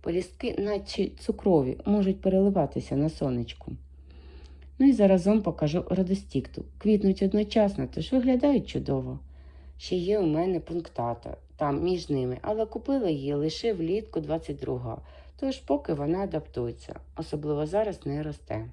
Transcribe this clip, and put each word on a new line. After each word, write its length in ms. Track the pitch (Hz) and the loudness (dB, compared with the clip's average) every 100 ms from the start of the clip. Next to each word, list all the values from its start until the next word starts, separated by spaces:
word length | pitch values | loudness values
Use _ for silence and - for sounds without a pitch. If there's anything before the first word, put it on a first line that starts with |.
Пелюстки, 540 | - 170 185 - 247 - | -2 -2 -4 -6 -6 -2
наче 500 | 202 202 202 - 196 | -2 -2 -4 -2 -4
цукрові, 680 | - - 208 - 170 127 131 | -4 -4 0 4 4 4 -2
можуть 360 | - 208 196 196 | 0 2 2 2
переливатися 760 | 190 190 196 196 143 - - 135 | 2 4 4 4 0 -2 -2 0
на 120 | 151 | 0
сонечку. 640 | 156 147 123 117 - - 131 - - - - - - - - - - | 0 -2 -2 -4 -10 -14 -14 -16 -20 -20 -20 -20 -20 -20 -20 -20 4
Ну 100 | 269 | 6
і 40 | |
заразом 500 | 233 202 190 175 220 | 8 8 8 6 4
покажу 420 | 202 160 151 165 - | 2 0 0 0 0
родостікту. 760 | 180 185 196 - - - - - - | 0 0 0 -2 -4 -4 -10 -14 -4
Квітнуть 440 | 202 208 202 190 | 2 4 4 2
одночасно, 680 | 196 208 208 233 202 196 127 | 2 2 2 4 4 2 -6
тож 180 | - 160 | -6 0
виглядають 560 | 262 247 254 285 262 - | 2 4 4 4 2 0
чудово. 500 | 151 135 139 127 131 - - - - - - | -6 -2 -4 -4 -10 -14 -20 -20 -20 -20 -18
Ще 180 | - 185 | -6 -4
є 220 | 175 214 | 0 0
у 80 | 175 | 2
мене 340 | 151 180 175 | 2 0 -2
пунктата, 760 | 165 170 165 - 120 117 - - - - | -2 -8 -6 -6 -6 -6 -10 -14 -18 -6
там 280 | 147 139 | -2 0
між 260 | 175 180 - | 0 -2 -2
ними, 280 | 143 127 123 | -2 -2 -4
але 240 | - 214 220 | -4 -2 -2
купила 420 | 233 226 277 208 | -4 -2 0 0
її 260 | 147 135 | -2 -2
лише 380 | 143 156 156 233 | -2 -2 -2 -4
влітку 480 | 196 165 196 214 - | -2 -2 -2 -4 -8
двадцять 360 | 147 160 160 139 | -4 -6 -6 -8
другого, 460 | - 127 120 117 - - - - | -6 -6 -6 -10 -14 -20 -20 -6
тож 200 | 269 262 | -4 -4
поки 380 | - 285 285 | -2 -2 0
вона 240 | 147 143 175 | -4 -2 -2
адаптується, 840 | 196 160 151 - 120 120 - - - - | -2 -4 -8 -6 -6 -8 -14 -18 -16 -12
особливо 500 | 160 156 151 147 151 | -8 -6 -2 -2 0
зараз 400 | 190 214 180 139 | 0 -2 -4 -6
не 160 | 143 | -6
росте. 440 | 151 147 - 113 113 | -6 -10 -8 -8 -8